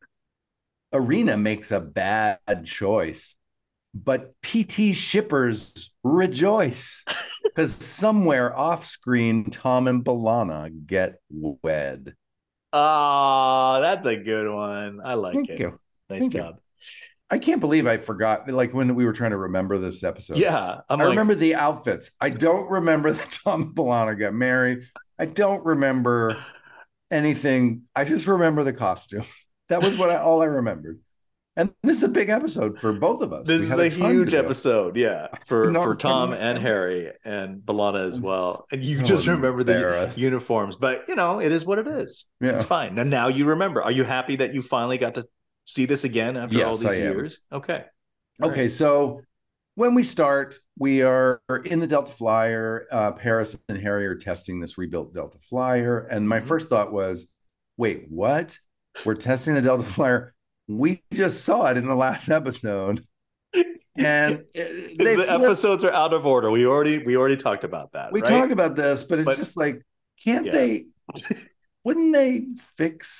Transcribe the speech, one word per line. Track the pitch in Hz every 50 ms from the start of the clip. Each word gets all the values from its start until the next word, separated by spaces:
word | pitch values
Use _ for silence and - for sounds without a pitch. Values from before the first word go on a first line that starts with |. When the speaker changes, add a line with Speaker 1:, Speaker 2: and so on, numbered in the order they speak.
| _ _ _ _ _ _ _ _ _ _ _ _ _ _ _ _ _ _ -
Speaker 1:
Arena | 139 127 120 151 220 233 170 107
makes | 104 104 107 107 104 - -
a | 107 95
bad | 82 73 - 98 95 98 107 107 107 107 95 - _ - 101 87 82
choice, | 80 - - 104 98 110 107 85 80 78 - - - - _ _ _ _ _ _ _ _ _ _ _ -
but | 101 - - 131 123 127 - _ _
P | - - - 226 214
T | - - - 214 208 185
shippers | - - - - 202 214 - 156 139 127 120 110 - - - - - - - _ _ -
rejoice | 123 156 180 185 180 127 127 170 202 214 220 175 131 117 - - - - - - - - - - -
Speaker 2:
<laughs> | - - - 427 -
Speaker 1:
'cause | - 160 - -
somewhere | - - - - - 208 220 214 208 185 160 143 127 123 120 -
off | 131 143 165 170 165 -
screen, | - - - - 123 123 120 117 113 110 113 104 107
Tom | - - - 131 127 127 127
and | 131 127 123 120
B'Elanna | 131 123 120 113 110 113 120 107 87 78 78 76 80 80 80 76
get | 76 95 95 92 87 - - _ _
wed. | 76 78 78 76 69 - - 80 78 76 71 67 65 67 67 67 - _ _ _ _ _ _ _ _ _ _ _ -
Speaker 2:
Oh, | 147 147 156 156 147 147 147 139 139 139 139 135 135 131 131 131 131 131 131 131 131 147
that's | 170 196 180 151
a | 127 113
good | 104 98 110 110 107 107 107 104
one. | 104 104 101 101 101 104 101 101 101 -
I | 127 123
like | 113 98 90 87
Speaker 1:
Thank | 277 277 -
Speaker 2:
it. | 85 -
Speaker 1:
you. | 104 - - - _ _ _ _ _ -
Speaker 2:
Nice | - - 254
Speaker 1:
Thank | 254 -
you. | 90
Speaker 2:
job. | 85 82 87 - _ _ _ _ - - - - - - _ _ _ - 285
Speaker 1:
I | 269
can't | - 294 359 262
believe | 165 151 151 160 127
I | 120 113 110
forgot, | - - 107 90 110 110 107 - - 139
like, | 127 127 123 117 123
when | 131 131 123 127
we | 123 123
were | 113 107
trying | 107 120 113
to | 104
remember | 95 95 90 92 92 95 95 101 95
this | 92 90 90 - 95
episode. | 87 - - - - - 151
Speaker 2:
Yeah, | 202 175 160 123 95 90 - - - -
I'm | 135 147
Speaker 1:
I | 156
Speaker 2:
like | 175
Speaker 1:
remember | - 214 214 214 208
the | 151 160 160 165
outfits. | - 147 151 143 117 - 117 95 - - - - -
I | - 143
don't | 120 110 151 165 175 202 190 180
remember | 190 185 165 165 160 151 147 156 -
<laughs> | -
that | - -
Tom | - - - 208 185 160 156
and | 156 -
B'Elanna | 165 151 123 120 117 113 107 107 101
got | 107 101 101
married. | 117 127 127 127 127 127 127 127 123 123 - - - - _ _
I | - 160
don't | 160 160 - 208 196 202 180 156
remember | 160 160 139 139 135 131 131 120 123 120 120 113 113 110 107 - - - - _ - - - - _ _ _ _ - 175
anything. | 151 151 151 139 123 - 143 131 127 123 120 117 120 - _ -
I | 139 143
just | 143 156 160 156
remember | 185 196 180 170 160 156 151 143
the | 135 120
costume. | - 113 95 90 - - - 98 104 113 -
<laughs> | - - - _ _ _ _ -
That | 170 175 180
was | 196 -
what | 180 185 170
I, | 170
all | 151 151 165 165 160 165
I |
remembered. | 156 147 135 120 113 90 78 76 82 82 - _ _ _ _ _ _ _ _ _ _ _
And | 165 170 196 - _ -
this | 269 330 -
is | -
a | -
big | - - 208 196
episode | 214 240 302 320 - - 110 107 104 -
for | - 110 104
both | 98 123 175 233 233 214
of | - 82
us. | 69 -
Speaker 2:
This | 160 160 165
Speaker 1:
We | 160
Speaker 2:
is | -
Speaker 1:
had | 165 170
Speaker 2:
a | 170
Speaker 1:
a | 165
ton | 151 175
to | 185 220
Speaker 2:
huge | - 185 180 -
Speaker 1:
do. | 165 147
Speaker 2:
episode, | 131 - 131 - - 135 117 107 95 87 92
yeah, | 120 120 110 92 78 78 - - - -
for, | - 127 113 110 113
Speaker 1:
Not | - 165 175
Speaker 2:
for | 110 107
Tom | - - 139 131 131 127 123 123
Speaker 1:
remember. | 95 107
Speaker 2:
and | 117 123 117
Harry | 120 123 107 98 92 90 92 90 85 78 - - -
and | 110 104 101 98 95 95 101 98
B'Elanna | 107 104 104 101 101 98 98 95 92
as | 104
Speaker 1:
I'm | 127 120
Speaker 2:
well. | 95 95 92 92 90 90 - - - 143
And | 135 131
you | 139 147 135
Speaker 1:
so | 127
Speaker 2:
just | - 190 - - 170
remember | 175 151 131 131 127 123 123
the | 120 120
Speaker 1:
embarrassed. | 90 90 90 87 87 90 113 - 117
Speaker 2:
uniforms, | 127 131 127 123 120 - 117 110 101 98 90
but, | - 135 131 127 117 -
you | - 359
know, | 220 175 170 185 214
it | 190 151 165
is | 165 165
what | 180 202 214
it | 220
is. | 294 311 269 101 - - - - _ _ -
Speaker 1:
Yeah. | 120 127 120
Speaker 2:
It's | - -
fine. | - 180 165 131 95 92 113
And | 123 139
now | 139 123 117 131
you | 131 135 143
remember. | 151 156 165 196 196 151 135
Are | - 110 127
you | 131 127
happy | 113 131 131 127 - 139
that | 131 131 120 135
you | 135
finally | 123 - 139 123 113 123 127 123
got | 123 117 120
to | 127 117 - _ _ _ _ _ _ _
see | - - 139 127
this | 135 143 139 143
again | 127 110 117 113 117 131
after | 127 120 117 110 123 113
all | 113 113
Speaker 1:
Yes, | 110
Speaker 2:
these | 113
Speaker 1:
I | 104 95
am. | 90 85
Speaker 2:
years? | 95 95 104 - 156 - - _ _ -
Okay. | 139 - - 170 - - - _ _ _ _ _ _ _ _ _ - 139
All | 160
Speaker 1:
Okay, | 135 135 123
Speaker 2:
right. | 113 -
Speaker 1:
so | - 156 147 143 143 143 131 - - - _ _ _ _ _ _ _ _ _ _
when | 202 233 240 240
we | 247 240
start, | - - 175 156 139 139 139 139 135 - - _ _ _ -
we | 135 139 135 135 131
are | 131 127 131 131 127 127 - _ - 127 127 127
in | - 175 165
the | 170
Delta | 135 147 143 143 - -
Flyer. | - 117 110 110 113 113 113 113 113 113 110 113 113 - -
Uh, | 131 113 107 104 -
Paris | - - 120 113 113 110 110 - - _ -
and | 104 95
Harry | 104 104 101 101 101 98
are | 90
testing | - - 98 87 - - - 90 90
this | 85 82 - -
rebuilt | 90 80 85 82 78 78 85
Delta | 87 71 71 - _
Flyer. | _ _ 123 127 127 127 123 123 120 120 120 113 117 -
And | 120 107 107 107
my | 110 113
Speaker 2:
Mm-hmm. | 117 131
Speaker 1:
first | 160 160 160 -
thought | 123 107 104 101 104
was, | 98 95 92 92 87 - - _ _ _ _ _ _ _ _ _
"Wait, | - 120 107 82 - 76 76
what? | 78 85 101 123 143 156 165 160 - - _ _ _ _ _ _ - - -
We're | 110 110
testing | - - 123 131 127 - 156 151
the | 139 123
Delta | 131 127 123 117
Flyer? | - - - 147 127 123 120 123 - _ _ _ _ _ _ _
We | - 104 110 139 165 185 - _ - -
just | 185 190 175 - - -
saw | - 330 262 196 135
it | 127
in | 123 120
the | 131 131
last | 127 131 131 110 - - -
episode." | 123 160 135 131 120 - - 107 101 98 95 98 104 123 - _ _ _ _ _ _ _ _ _ -
Speaker 2:
<laughs> | 359 349 349 - - _ _ -
Speaker 1:
And | 277 262 151 147 147 147 147 151 151 - _ -
it, | 170 170 165 165 175 175 170 - -
Speaker 2:
The | 196
Speaker 1:
they | 226 220
flipped | 175 190 -
Speaker 2:
episodes | 180 170 254 240 196 - - 202 196 175 -
are | 180 -
out | 160 156 165 160
of | 156 143
order. | 143 131 123 113 110
We | 110 120 123
already, | 127 135 147 151 151 151 151
we | 123 120 123
already | 127 131 135 139
talked | 135 - 120 101 101 -
about | 87 85 78 71 - -
that, | - - - 190
Speaker 1:
We | 214
Speaker 2:
right? | 220 208
Speaker 1:
talked | 226 247 262 262 247
about | 185 170 160 135
this, | 151 143 143 139 135 -
but | - 175 156
it's | 156
Speaker 2:
But | 139 135
Speaker 1:
just | 135 151 - -
like, | 170 151 147 123 120 - _ _ _ _ _ _ - -
can't | 220 240 320 330
Speaker 2:
Yeah. | - -
Speaker 1:
they, | 285 254 240 220 - - - _ _ _ - -
Speaker 2:
<laughs> | - - - - - - - _ _ _ _ _ _ -
Speaker 1:
wouldn't | 233 320 330 330 320 302
they | 285 269 254 262 226 254 262 240 - - - -
fix | - 156 165 160 - - - - -